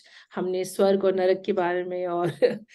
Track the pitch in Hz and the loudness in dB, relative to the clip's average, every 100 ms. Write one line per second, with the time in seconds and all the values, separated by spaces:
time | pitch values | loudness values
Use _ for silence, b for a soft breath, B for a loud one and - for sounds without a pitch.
0 | B B B 185 180 185 185 - 196 196 | B B B -6 -4 -2 -4 2 2 4
1 | 196 190 185 190 202 202 175 180 180 180 | 2 2 2 0 0 -2 0 -2 -4 -6
2 | 180 170 170 - 165 - - | -4 -2 -2 0 0 0 -12